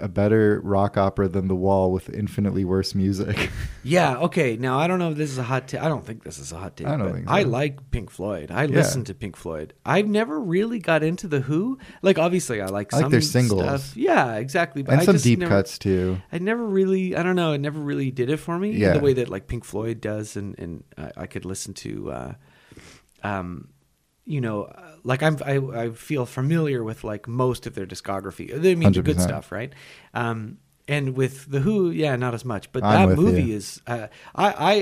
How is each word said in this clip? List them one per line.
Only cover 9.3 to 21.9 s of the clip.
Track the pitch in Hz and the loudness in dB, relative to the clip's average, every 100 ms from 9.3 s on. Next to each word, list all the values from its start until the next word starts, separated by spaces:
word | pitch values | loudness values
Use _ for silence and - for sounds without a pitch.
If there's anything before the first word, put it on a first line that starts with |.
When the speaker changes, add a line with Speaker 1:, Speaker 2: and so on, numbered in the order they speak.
| - | -10
Speaker 2:
Floyd. | 87 78 78 - - | -8 -8 -10 -8 0
I've | 170 208 | 0 2
never | 208 233 302 | 0 0 -2
really | 196 180 226 233 | -2 0 0 -2
got | 170 156 | 0 2
into | 156 180 185 | 2 -2 -2
The | 147 | -2
Who. | 135 156 233 269 - - | 0 0 -2 -6 -12 0
Like, | 190 165 | 2 4
obviously, | 170 180 - 110 | 2 0 -2 -4
I | 95 | -4
like | 101 104 | -4 0
Speaker 1:
I | 135 | 0
like | 147 | 4
Speaker 2:
some | |
Speaker 1:
their | 123 | 4
singles. | - 123 120 95 | 4 2 2 2
Speaker 2:
stuff. | - 139 - - | 2 -2 -6 -2
Yeah, | 359 285 127 110 | 2 4 2 -2
exactly. | 131 175 165 143 | -2 -2 -2 -4
But | 135 | 2
Speaker 1:
And | 139 | 4
Speaker 2:
I | 190 | 6
Speaker 1:
some | 165 | 6
Speaker 2:
just | |
Speaker 1:
deep | 120 107 | 6 4
Speaker 2:
never, | 175 | 4
Speaker 1:
cuts, | 101 95 - | 2 2 -2
too. | 101 92 92 92 - | 0 2 2 -2 -6
Speaker 2:
I | 170 | -6
never | 190 233 220 | -2 -2 0
really, | 190 190 190 185 - | 2 2 2 0 -2
I | |
don't | 180 180 | 0 2
know, | 165 | 2
it | 143 | 0
never | 147 151 | -2 -4
really | 143 143 135 | -4 -2 -2
did | 135 120 | -2 -2
it | 151 | -2
for | 175 170 | -4 -4
me | 208 | -2
in | 214 | 2
Speaker 1:
Yeah. | 196 151 | 4 6
Speaker 2:
the | |
way | 143 | 4
that, | 127 120 | 2 0
like, | 95 - | -6 -8
Pink | 120 | -10
Floyd | - 101 113 113 | -8 -6 -6 -6
does, | 107 107 107 104 | -6 -6 -8 -8
and, | 101 85 | -10 -10
and | 87 80 - - | -10 -12 -14 -14
I, | 78 - | -14 -12
I | 92 | -10
could | - 87 | -10 -8
listen | 98 - 98 | -10 -10 -12
to, | 107 | -10